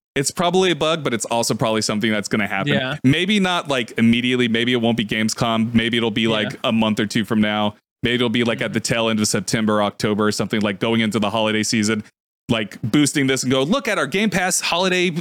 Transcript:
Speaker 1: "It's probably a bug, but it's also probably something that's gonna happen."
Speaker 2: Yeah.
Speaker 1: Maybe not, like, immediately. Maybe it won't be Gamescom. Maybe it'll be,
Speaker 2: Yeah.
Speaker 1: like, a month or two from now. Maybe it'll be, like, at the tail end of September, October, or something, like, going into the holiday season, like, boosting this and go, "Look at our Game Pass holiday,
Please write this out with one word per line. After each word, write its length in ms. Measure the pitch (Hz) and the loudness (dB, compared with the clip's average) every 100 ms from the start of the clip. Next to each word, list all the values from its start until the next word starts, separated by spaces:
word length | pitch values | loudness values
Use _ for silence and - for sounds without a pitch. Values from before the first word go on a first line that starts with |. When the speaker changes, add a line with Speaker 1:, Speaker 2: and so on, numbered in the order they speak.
| _ - | _ -4
Speaker 1:
"It's 160 | 143 | -4
probably 400 | - 175 180 190 | 0 0 2 2
a 40 | 156 | 2
bug, 280 | 156 165 | 0 -2
but 100 | 139 | -2
it's 120 | 120 - | -4 -2
also 280 | 117 117 | -2 -2
probably 280 | 110 117 110 | -2 0 0
something 300 | 107 107 113 | 0 -2 0
that's 160 | 107 101 | -2 -2
gonna 200 | 110 98 | -2 -2
happen." 260 | 98 117 | -2 -2
Speaker 2:
Yeah. 240 | 143 131 147 | -2 -2 -2
Speaker 1:
Maybe 360 | 131 151 185 214 | 2 2 2 2
not, 280 | 185 175 151 | 2 0 -2
like, 260 | 135 120 - | -2 -2 2
immediately. 500 | 113 117 123 127 120 | 2 4 2 2 2
Maybe 260 | 113 120 | 2 2
it 80 | 123 | 2
won't 160 | 117 117 | 2 0
be 80 | 104 | -2
Gamescom. 680 | 110 110 - 117 113 113 | -2 -2 0 0 0 2
Maybe 240 | 117 113 117 | 2 0 0
it'll 120 | 113 | 0
be, 120 | 107 | 0
Speaker 2:
Yeah. 60 | 113 | 0
Speaker 1:
like, 300 | 107 104 - | 0 -2 -4
a 80 | 131 | -2
month 280 | 113 110 107 | 2 2 0
or 60 | 107 | 0
two 180 | 123 104 | 0 0
from 160 | 110 | 0
now. 340 | 107 107 104 - _ _ | 2 0 -2 -4 _ _
Maybe 140 | 117 120 | -2 0
it'll 140 | 123 | 0
be, 140 | 117 | 0
like, 180 | 117 113 | 0 0
at 120 | 117 | -2
the 60 | 107 | -4
tail 280 | - 117 113 | -2 0 0
end 120 | 110 | 0
of 80 | 107 | 0
September, 560 | 110 95 120 110 107 | -2 -2 -2 2 2
October, 440 | 104 - 113 104 107 | 0 0 -2 2 0
or 40 | |
something, 300 | 104 104 110 | 0 -2 0
like, 180 | 104 98 | -2 -2
going 220 | 120 113 | 0 0
into 180 | 110 110 | 0 0
the 100 | 104 | -2
holiday 340 | 113 110 107 | 0 0 0
season, 400 | 107 117 104 110 - _ _ _ - | 0 0 0 -2 -6 _ _ _ -2
like, 320 | 113 107 - | -2 -2 -8
boosting 460 | 117 147 143 151 135 | -2 2 2 2 0
this 160 | 131 | 0
and 80 | 131 | 0
go, 100 | 131 | 0
"Look 240 | 135 262 - | 0 0 -2
at 100 | 190 | -2
our 80 | 139 | -2
Game 220 | 190 220 | 0 0
Pass 280 | 180 185 - | 0 0 -2
holiday, 500 | - 170 190 180 180 165 | -2 0 0 0 0 -2